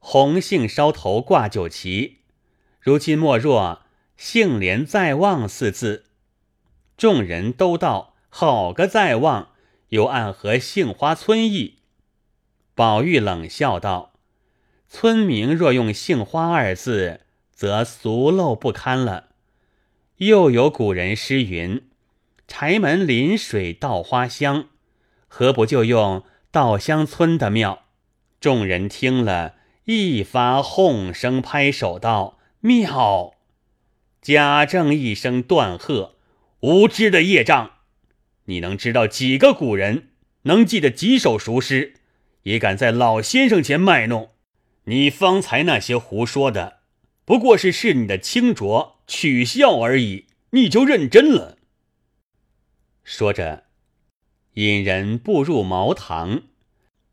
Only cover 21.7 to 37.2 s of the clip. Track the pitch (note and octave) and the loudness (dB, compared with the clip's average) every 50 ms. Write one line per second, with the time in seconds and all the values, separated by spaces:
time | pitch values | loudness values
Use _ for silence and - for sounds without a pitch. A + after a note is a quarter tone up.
21.7 | G2+ C3 - _ _ _ _ _ _ _ _ _ _ _ _ _ - - C#3+ D3+ | -6 -8 -10 _ _ _ _ _ _ _ _ _ _ _ _ _ -12 -8 -4 -2
22.7 | F#3 A3 F#3+ C#3+ D#3 F#3 F#3+ D3+ B2 A2+ C3+ D#3+ G#3+ - - - - G#2 F#2 F2 | 0 0 2 0 0 0 0 0 0 0 2 0 0 -2 -4 -6 -6 -6 -4 -6
23.7 | E2+ - - C#3 A2 F2 E2+ - B2+ B2 B2 B2 - - C#3+ C#3+ C#3 D3+ C#3+ - | -8 -8 -6 -4 -4 -6 -4 -4 -2 -2 -2 -4 -6 -4 -2 -2 -2 -2 -6 -8
24.7 | _ _ _ _ _ _ _ _ _ _ _ _ - - B2 C3 C3 A#2+ A2 A2 | _ _ _ _ _ _ _ _ _ _ _ _ -4 0 2 2 2 2 0 0
25.7 | C#3+ B2+ A#2 A2+ A#2+ A2+ G#2+ G2 F#2+ F#2+ - _ _ _ _ _ - D#3+ C#3 A#2 | 2 0 0 2 2 2 2 0 -2 -4 -8 _ _ _ _ _ 0 0 2 2
26.7 | G#2 G2 - - D#3 D#3 D#3 D3 - - F3 E3 E3 D3+ C3+ G2+ G#2 A2+ A2 G2 | 0 0 0 -2 0 0 0 -4 0 0 0 2 2 0 0 0 0 0 -2 -2
27.7 | F#2+ - _ _ _ _ _ _ _ _ _ _ _ _ - D3 C3 A#2 G#2 F#2 | -4 -8 _ _ _ _ _ _ _ _ _ _ _ _ 0 0 0 0 0 -2
28.7 | F2+ F2 F#2+ G#2 - - C3 B2+ C3 B2+ A#2+ G#2 F#2 F2 E2 D#2 - _ _ _ | -2 -4 -4 -6 -6 -4 -2 0 0 0 0 0 -2 -4 -4 -8 -12 _ _ _
29.7 | _ _ _ - A3+ A3 G3+ F3+ C3+ G#2+ F#2+ - - B2+ B2 B2 B2+ C3+ C#3 - | _ _ _ -4 -2 -2 0 -2 -2 -4 -4 -4 -2 0 0 2 0 0 -2 -2
30.7 | - - F#3+ F3 C3 G#2+ F#2+ F2+ F2 - - B2 B2+ C3 B2+ - - D3 C#3 C#3+ | 0 2 2 2 2 0 -4 -8 -8 -6 -4 -2 -2 -4 -4 -4 -2 0 0 0
31.7 | C3+ - - F#2 F2 F#2 G#2+ A2+ A2+ G2+ F#2+ G2 - _ _ _ _ _ - A3+ | 0 -2 -6 -6 -6 -4 -2 -2 -2 -2 -2 -6 -10 _ _ _ _ _ 2 2
32.7 | B3 A#3+ G#3 D3+ C#3 C3 B2 G#2 G2 F2+ F2+ - _ _ _ _ _ _ _ _ | 4 4 2 0 0 0 2 2 2 0 -2 -6 _ _ _ _ _ _ _ _
33.7 | _ _ _ _ _ _ _ _ _ _ _ - D3 D3 D3 C#3+ C#3+ D3 D3 C#3 | _ _ _ _ _ _ _ _ _ _ _ 2 2 4 4 4 2 2 2 0
34.7 | - F#3 E3 C#3+ D3 D3+ C3+ A2+ G#2 - - B2+ B2 B2+ B2 - F#3 D#3 B2 F#2+ | 0 0 0 0 0 0 -2 -4 -6 -4 -4 -4 -4 -4 -2 0 2 2 2 0
35.7 | F2+ E2+ - - C#3+ G#2+ F#2 - _ _ _ _ _ _ _ _ _ _ - C3 | -4 -8 -6 -4 -4 -4 -4 -8 _ _ _ _ _ _ _ _ _ _ 0 2
36.7 | E3+ F#3+ G#3 A3+ - - A3 G#3 F#3 E3+ | 6 6 6 4 4 2 0 2 4 2